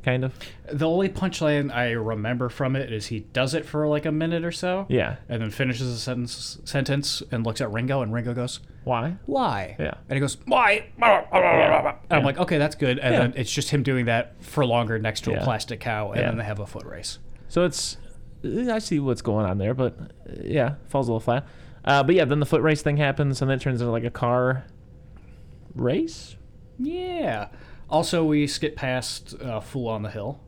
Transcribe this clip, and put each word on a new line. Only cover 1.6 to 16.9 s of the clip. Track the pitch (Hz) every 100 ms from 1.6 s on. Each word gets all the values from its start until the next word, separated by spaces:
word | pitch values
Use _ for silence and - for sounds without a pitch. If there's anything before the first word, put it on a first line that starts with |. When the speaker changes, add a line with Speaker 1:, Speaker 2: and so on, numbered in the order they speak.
| 143
Speaker 2:
I | 120 120
remember | 117 110 110 107 123 123
from | - 131 135
it | 127
is | 110 -
he | 113 -
does | 127 131
it | 156 147
for, | 151 151
like, | 147 160
a |
minute | 151 165 165 170
or |
so, | 170 180 185 196
Speaker 1:
Yeah. | 127 65 - -
Speaker 2:
and | 117
then | 110
finishes | - 131 120 127
a | 117
sentence, | 131 123 120 - - -
sentence | - 143 131 135 143 - -
and | 120 113
looks | 113
at | 120
Ringo, | 107 127 135
and | 117
Ringo | 117 120 120
goes, | 123 - - -
Speaker 1:
"Why?" | 131 120 131 190 -
Speaker 2:
"Why?" | 277 226 104 92 104
Speaker 1:
Yeah. | - - -
Speaker 2:
And | 135
he |
goes, | 139 - -
"Why?" | 262 226 214 - -
Speaker 1:
Yeah. | 233 190 -
Speaker 2:
And | 185 180 165 156 156 139 - -
I'm | 160
Speaker 1:
Yeah. | 139
Speaker 2:
like, | 147
"Okay, | 180 156
that's | 147 -
good." | 135 127
And | 131 120
Speaker 1:
Yeah. |
Speaker 2:
then | 123 135
it's | 120
just | - -
him | 147
doing | 139 127 120
that | 117 - -
for | - -
longer | 131 117 113 113
next | 107 107
to | -
Speaker 1:
Yeah. | -
Speaker 2:
a |
plastic | - 110 - 113
cow, | 123 107 104
and | 113
Speaker 1:
Yeah. | 120
Speaker 2:
then | 113
they |
have | 107 104
a | 104
foot | -
race. | -